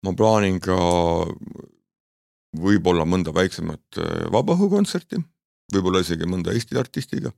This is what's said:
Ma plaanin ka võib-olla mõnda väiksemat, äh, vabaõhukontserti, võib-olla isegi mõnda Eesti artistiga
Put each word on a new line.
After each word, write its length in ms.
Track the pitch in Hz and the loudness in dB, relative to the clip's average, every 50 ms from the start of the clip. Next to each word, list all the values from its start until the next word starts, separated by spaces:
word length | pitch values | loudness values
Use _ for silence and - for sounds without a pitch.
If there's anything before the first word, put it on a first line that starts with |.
| - | -2
Ma 100 | 95 92 | -4 0
plaanin 460 | - 107 110 110 107 104 95 92 90 | 2 4 4 4 4 4 2 0 -2
ka 180 | 82 92 90 92 87 87 87 87 85 85 85 85 82 85 - - - - - - - - _ _ _ _ _ _ _ _ _ _ _ _ _ _ _ _ - | 0 0 0 2 2 4 4 4 2 2 0 0 -2 -4 -6 -12 -14 -16 -16 -18 -20 -20 _ _ _ _ _ _ _ _ _ _ _ _ _ _ _ _ -10
võib-olla 520 | 80 82 98 104 101 82 90 90 85 78 | -4 2 2 2 4 4 4 2 4 2
mõnda 280 | 82 90 92 87 82 76 | 2 2 0 0 -2 0
väiksemat, 500 | 85 92 92 - - 80 82 78 76 _ _ - | 0 0 0 -2 -6 -8 -8 -8 -10 _ _ -8
äh, 280 | - 82 80 82 82 82 82 | -6 -4 -4 -4 -4 -4 0
vabaõhukontserti, 920 | 82 110 135 - 170 180 208 202 185 202 202 - - 185 - _ - 220 160 _ _ _ _ _ _ _ _ _ | 0 0 2 2 2 2 2 2 2 2 0 0 -2 -8 -8 _ -8 -8 -8 _ _ _ _ _ _ _ _ _
võib-olla 320 | - 98 92 92 92 92 | -2 0 0 2 2 2
isegi 240 | 90 78 87 82 82 | 0 0 -2 -4 -2
mõnda 280 | 87 92 92 85 - - | -4 -2 -2 -2 -2 -2
Eesti 260 | 117 113 - 127 127 | -4 -4 -4 -4 -4
artistiga 520 | 123 - - - 135 - - 143 143 131 - | -4 -4 -6 -10 -8 -6 -6 -6 -6 -6 -10